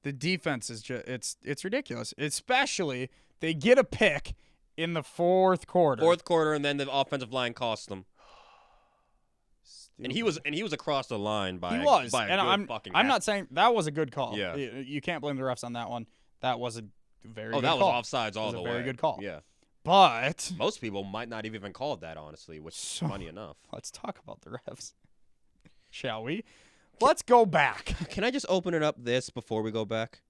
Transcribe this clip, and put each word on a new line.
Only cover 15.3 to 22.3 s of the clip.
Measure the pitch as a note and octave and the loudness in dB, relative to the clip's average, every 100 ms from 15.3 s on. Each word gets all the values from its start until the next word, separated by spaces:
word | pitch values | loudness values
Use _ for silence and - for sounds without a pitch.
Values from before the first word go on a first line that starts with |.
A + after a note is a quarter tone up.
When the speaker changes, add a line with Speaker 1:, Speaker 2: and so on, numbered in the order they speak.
| C3+ | -4
Speaker 1:
the | |
refs | C3 B2 | -2 -4
on | A#2+ | -6
that | A#2+ A2+ | -8 -6
one. | A#2+ A2 _ _ _ | -8 -10 _ _ _
That | B2+ A#2+ | -2 -2
was | A#2+ A2+ | -4 -6
a | G#2+ _ _ _ | -14 _ _ _
very | G#2+ G#2+ A2 | -16 -12 -4
Speaker 2:
Oh, | C#3 | 0
Speaker 1:
good | |
Speaker 2:
that | C3 | 2
was | D3 | 4
Speaker 1:
call. | F#3+ A#2+ | 4 2
Speaker 2:
offsides | A#2 C3+ A2 | 0 -2 -2
Speaker 1:
That | G#2 | -2
Speaker 2:
all | |
Speaker 1:
was | G#2+ | -4
Speaker 2:
the | F#2 | -4
Speaker 1:
a | |
very | F2 A#2+ | -4 -4
Speaker 2:
way. | |
Speaker 1:
good | B2+ B2 | -6 -2
call. | D#3 A2+ | -2 -2
Speaker 2:
Yeah. | G2+ D2+ _ _ _ _ | -8 -10 _ _ _ _
Speaker 1:
But | D#3 G3 F3+ A#2 C3+ E3+ - F3 | 4 8 8 6 -2 -4 -8 -2
Speaker 2:
Most | D3+ - | -2 -2
people | A#2 G2 | -6 -6
might | G2 G#2 A#2 | -6 -8 -8
not | A2+ | -8
have | A2 | -8
even | A2 G2 | -8 -12
called | - C#3+ A2 | -8 -6 -6
that, | D#2+ D#2 | -10 -12
honestly, | D2+ | -14